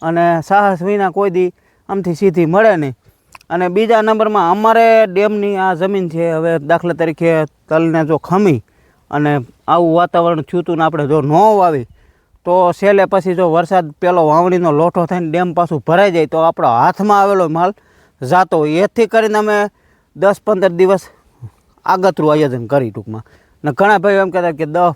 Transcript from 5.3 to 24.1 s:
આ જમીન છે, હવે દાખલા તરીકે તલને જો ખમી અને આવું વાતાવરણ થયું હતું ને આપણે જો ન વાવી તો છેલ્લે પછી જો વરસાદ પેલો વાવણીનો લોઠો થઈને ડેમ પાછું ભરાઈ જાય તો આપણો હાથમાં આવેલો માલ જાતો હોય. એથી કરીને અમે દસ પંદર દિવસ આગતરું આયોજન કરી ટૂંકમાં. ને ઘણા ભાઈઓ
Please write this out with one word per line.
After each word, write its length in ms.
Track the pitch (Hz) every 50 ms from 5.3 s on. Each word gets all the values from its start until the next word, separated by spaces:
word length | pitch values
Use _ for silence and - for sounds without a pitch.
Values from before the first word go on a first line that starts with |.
| 214 208 202 202 202
આ 180 | 190 190 190 185
જમીન 340 | 156 180 190 202 196 185 165
છે, 240 | 151 165 170 170
હવે 260 | 165 160 160 170 165 160
દાખલા 340 | 143 147 170 165 - 175
તરીકે 520 | 170 156 170 160 151 - 170 165 165 160 156 147 _ _ _ -
તલને 360 | 156 160 165 165 160 165 160
જો 140 | 147 160 143
ખમી 460 | - - 175 196 208 190 143 113 - _ _ _ _ _ _ _ _ _
અને 300 | - 147 147 147 147 139 120 - _ _ _ -
આવું 220 | 151 175 175 165 160 170
વાતાવરણ 440 | 175 175 - 175 170 170 170 156
થયું 200 | 143 - - 175
હતું 160 | 165 - 170 160
ને 60 | 165
આપણે 220 | 160 160 156 147
જો 140 | 131 151 156
ન 120 | 135 143 151 170 208 220 214 202
વાવી 260 | 185 175 156 135 117 - - _ _ _ _ _ _ _ _ _ _
તો 280 | 175 175 185 180 175 170 -
છેલ્લે 260 | 196 202 208 196 190
પછી 280 | 185 196 196 156 190 180
જો 180 | 170 185 170
વરસાદ 400 | 156 170 175 165 196 185 170 151 143 _
પેલો 260 | - 180 175 170 165
વાવણીનો 440 | 151 151 165 175 180 180 180 175 165
લોઠો 340 | 147 147 165 175 - 185 170
થઈને 240 | 160 185 180 175 156
ડેમ 240 | 151 175 180 180 160
પાછું 280 | 175 175 160 170 143 -
ભરાઈ 260 | - 165 180 202 202
જાય 140 | 170 170 156
તો 120 | 143 - 160
આપણો 300 | 160 165 - - 165 135
હાથમાં 520 | 117 117 135 170 190 - 196 214 208 202
આવેલો 260 | 196 202 202 190 180 156
માલ 240 | 156 165 175 190 208 - _ _ _ _ _ _ _ _ 131 127
જાતો 260 | 156 185 190 - 185
હોય. 280 | 165 151 151 156 170 196
એથી 220 | 202 - 233 226
કરીને 320 | 202 - 226 220 214 214 214
અમે 180 | 214 214 208 208 208 202 - _ _ _ _ _ _ _ _
દસ 240 | 147 180 196 202 - _
પંદર 280 | 208 214 190 190 190 170 170
દિવસ 200 | 185 185 196 180 - - _ _ _ _ _ _ 120 104 - _ _ _ _ _ _
આગતરું 480 | - 180 190 180 190 170 - 156 151
આયોજન 340 | 151 156 156 139 123 123 117
કરી 240 | 107 139 143 127 110
ટૂંકમાં. 320 | 101 113 104 113 107 110 - _ _ _ _ _ _ _ -
ને 60 | 147
ઘણા 260 | 127 - 196 208 214 190
ભાઈઓ 220 | 170 208